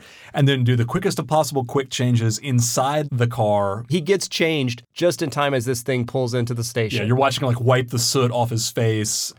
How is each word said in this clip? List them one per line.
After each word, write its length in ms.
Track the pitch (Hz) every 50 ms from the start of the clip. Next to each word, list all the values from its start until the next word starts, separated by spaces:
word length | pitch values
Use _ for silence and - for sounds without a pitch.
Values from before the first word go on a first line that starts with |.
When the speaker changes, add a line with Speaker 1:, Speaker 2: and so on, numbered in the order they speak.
| - - - - - - -
Speaker 1:
And 140 | 165 139 135
then 160 | 139 131 123
do 100 | 117 127
the 100 | 123 -
quickest 340 | 120 - 180 185 196 - -
of 80 | 135 123
possible 360 | 156 156 156 - 147 135 127
quick 260 | 120 - 143 135 -
changes 480 | - - 127 123 123 113 113 113 110 -
inside 720 | - 143 127 120 117 - - 139 127 135 147 156 147 139
the 160 | 131 120 120 120
car. 560 | 120 - 110 104 104 104 101 98 98 110 120 120
Speaker 2:
He 120 | 143 185
gets 280 | 147 165 196 185 - -
changed 540 | - - 170 160 160 151 131 123 120 120 - _ _
just 280 | - 165 175 160 -
in 80 | 170 139
time 240 | - 147 143 143 139
as 100 | 131 113
this 180 | 131 131 123
thing 240 | - - 131 123 120
pulls 280 | 120 - 135 131 120 123
into 200 | 127 120 117 123
the 100 | 117 113
station. 360 | - - 120 113 104 110 120
Speaker 1:
Yeah, 40 | 104
you're 100 | 107 123
watching 260 | 131 135 135 131 - 143
him, 40 | 127
like, 120 | 120 120
wipe 300 | 120 120 127 127 127 123
the 80 | - 120
soot 300 | 120 - - 139 123 120
off 180 | 117 120 117 117
his 180 | 120 110 113 -
face 600 | - - 117 113 110 107 104 101 - - - - -